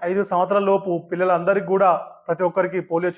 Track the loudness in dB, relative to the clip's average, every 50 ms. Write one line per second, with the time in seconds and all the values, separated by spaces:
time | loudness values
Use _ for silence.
0 | -4 -2 -2 -2 -2 0 0 0 0 2 2 2 2 2 2 0 0 -2 -4 -4
1 | -4 -6 -4 0 2 2 2 2 2 2 0 0 0 0 0 2 4 4 2 2
2 | -2 -10 -18 -10 _ -6 -2 0 -2 0 0 0 -2 -2 -2 -6 -6 -4 -4 -2
3 | -2 -2 -4